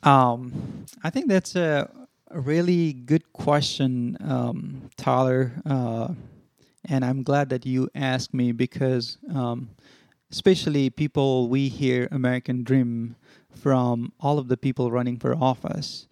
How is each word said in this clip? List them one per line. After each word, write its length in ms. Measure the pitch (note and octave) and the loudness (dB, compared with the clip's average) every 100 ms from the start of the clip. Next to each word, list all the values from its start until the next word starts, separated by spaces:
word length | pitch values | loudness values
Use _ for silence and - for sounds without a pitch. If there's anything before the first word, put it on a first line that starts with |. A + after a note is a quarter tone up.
Um, 840 | - C#3 B2+ A#2+ B2 B2+ - - - - | 8 8 6 2 -6 -10 -10 -12 -16 -8
I 60 | D#3+ | -6
think 180 | C4 D4+ | -4 2
that's 280 | F#3+ F#3 F#3 | 2 2 -2
a 340 | E3+ D3 - - - _ _ | 0 0 -2 -10 -20 _ _
really 640 | E3 C3 D#3 F3 F3 E3 | -8 -2 0 2 2 2
good 380 | C3+ B2 D#3 - | -2 0 0 0
question, 840 | - - D3 C#3 - C3+ B2+ A#2+ - | -6 2 2 2 0 0 0 -2 -4
um, 680 | - C3 A#2+ A#2+ C#3+ C#3 - - | -4 -2 -2 -4 -8 -12 -16 -6
Tyler. 560 | - B2+ C3 B2+ B2+ B2+ D#3 | 0 2 4 2 0 -4 -4
Uh, 480 | C3+ B2 A2+ A#2+ E3+ - - _ _ _ _ - | -2 -2 -4 -4 -6 -12 -20 _ _ _ _ -4
and 200 | C#3+ B2+ | -2 0
I'm 180 | C3+ | -2
glad 260 | C3 C#3+ C#3+ | 0 0 2
that 160 | C3 B2+ | -2 -2
you 240 | B2+ C3 - | -2 -2 -2
asked 380 | C#3 B2+ B2+ | -2 -2 -4
me 180 | C3 B2 | -2 0
because, 680 | A#2 B2 - C3+ B2+ A#2 - - | 0 -2 0 0 0 -4 -12 -8
um, 360 | D#3+ B2 A#2+ B2 - _ - _ _ _ | -6 -4 -6 -10 -18 _ -20 _ _ _
especially 580 | - - F#3 - D3 C3+ | 0 4 4 2 2 0
people, 580 | - D3+ - C3+ C3 B2 | 0 -2 2 2 2 2
we 220 | C3 C#3 | 2 0
hear 380 | B2+ C3+ B2 B2 | 0 0 0 0
American 520 | C#3 B2+ B2+ - B2+ | -2 0 -2 -2 -6
Dream 520 | A#2+ C3 B2 A#2 A#2 A#2+ _ - _ - | 2 2 2 -2 -6 -10 _ -20 _ -6
from 560 | - C3 B2 A#2+ A#2+ - | 0 2 2 0 -4 -4
all 200 | C#3+ D3 | -2 0
of 80 | B2+ | 0
the 100 | B2 | -2
people 340 | C#3 B2 B2 | -2 0 0
running 260 | A#2+ B2 A#2+ | 0 -2 -2
for 180 | B2+ B2+ | -2 2
office. 720 | B2+ B2+ - - D3+ - - | 2 0 -4 -8 -8 -12 -18